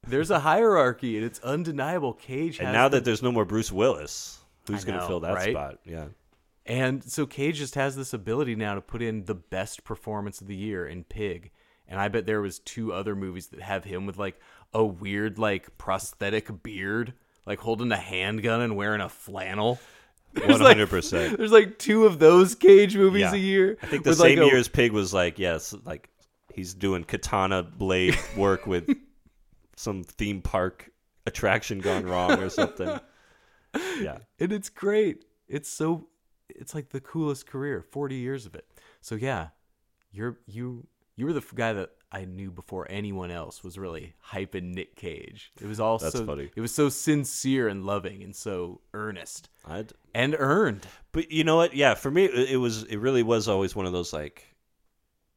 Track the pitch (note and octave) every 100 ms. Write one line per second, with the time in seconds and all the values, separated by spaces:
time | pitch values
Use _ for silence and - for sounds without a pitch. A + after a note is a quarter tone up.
0 | A#2 C3 D#3+ E3+ D3+ F3+ A3+ F3+ B2+ A#2+
1 | B2 G#2+ A#2 - A#2+ D3 E3+ C#3 C#3 F3
2 | C3+ - - C3 E3 - - A2 C3+ C#3
3 | B2 G#2+ B2 A#2 F#2 G#2+ - F#2+ B2+ D#2+
4 | D2 - - - _ _ - G2+ F#2+ F2+
5 | F2+ F2+ E2 F#2+ G2+ A#2 C#2+ - - E2
6 | D2+ - _ _ _ _ - B2 C3 C3+
7 | - - C#3+ - C#3+ D3+ C3+ C#3+ C3+ C3+
8 | C3 A#2 F#2+ A#2+ C3 A2 G#2+ G2 - A#2
9 | A#2 A2 F#2+ F#2 - F#2 G#2 - - G#2
10 | A2+ G#2 G2+ - G2 F#2+ G#2+ F#2+ E2 F2+
11 | - G#2+ G#2 F2 E2+ _ _ _ - F#2+
12 | G2+ A2+ G2 G#2+ G2+ - - - A2 F2+
13 | G2+ G2 F#2+ F2+ - - F#2+ G2 G2 F#2
14 | G2 F#2 G2 - - - _ A2+ G#2+ F2
15 | G2 G2+ G#2+ G2+ A2 F#2+ - - - F#2+
16 | - - G2+ A2 - G#2 A2+ G2 G2 A2
17 | A#2+ - _ _ G2+ G#2 A2+ A2 A#2+ G2
18 | - F#2 F#2+ A2 A2+ A2+ A#2+ G2+ G#2 G#2+
19 | F2+ - - G2 F#2+ G2+ A2+ B2 - -
20 | _ _ _ - - - C4 G#3+ G3+ F#3
21 | - F3 - A3 A3 A3 G#3 - C#4+ A3
22 | G#3+ D#3 D#3 F3+ F#3+ A#3 C4+ G3 G3+ G3+
23 | G3 G3 F#3+ G3+ F#3+ F#3+ F#3+ A3 - D3
24 | D#3 D#3+ E3 C#3+ D3 C3 A#2 - A#2+ G#2+
25 | F#2 G2 F2 E2 F2+ D#2+ - G2+ G2 E2+
26 | - _ _ _ _ - F2+ F#2+ G2 F#2
27 | E2 A2 - G2+ F#2+ F#2 E2 - F#2+ F#2
28 | F#2 - - G#2 G2 F#2+ G#2 F2 E2+ C4
29 | - _ _ _ _ _ _ - A2+ F#2+
30 | F2 - G#2 G2 - F#2+ F#2 - - _
31 | _ _ - - G#2 G#2 - G2 G2 F#2
32 | F2+ F2+ F2+ - F#2 - - - F#2+ C#4
33 | - _ _ _ _ _ _ D4 F#4+ E4
34 | F#3+ B2+ - - F3+ G#3+ - - G3+ G#3+
35 | G3+ - _ _ - D3 - - D#3+ E3
36 | - _ _ _ - - - D#3 C3 C3+
37 | - E3 D3+ C3+ - C3+ C#3+ G#2 - C#3
38 | C#3 C3 B2 C3+ G#2+ - - _ _ _
39 | - A2 C3 A2 D#2 _ _ _ _ _
40 | _ G2 A#2+ A#2 - G#2+ B2 A#2+ - _
41 | _ - C#3 D3 - A#2 A#2 G2+ F2+ _
42 | _ G2 F#2 F#2 F#2+ F2 - F#2 D#2 G2
43 | G#2 F#2+ F2 F2 D#2 - F#2 F2+ F#2 D#2+
44 | E2+ _ - F#2+ G2 F#2+ F2+ F2+ - -
45 | F#2 E2 - G#2 - - G#2 G#2+ A2 A2+
46 | - B2+ A2 C#2+ C#2+ - A#2 - C#3+ -
47 | - D3 C3+ - C3+ C3+ A2 G2 F#2+ G2+
48 | F#2 G2 F#2 - A2 F#2 F2 - _ G#2
49 | G#2+ F#2 D#2 - - _ D2+ F#2+ - -
50 | _ A2+ C3 D#3 C3+ F3 F3+ G2 - -
51 | - D#3+ E3 D#3 D#3 E3 E3 C3 C#3 G#2
52 | C#3 D#3+ F#3+ B2 C3 C3 B2 A2 A2 G#2
53 | B2 C3 A2+ A#2 G#2+ G2 F#2+ G#2 F#2 F2+
54 | F2 D#2 D2 - _ _ _ _ _ _
55 | _ _ _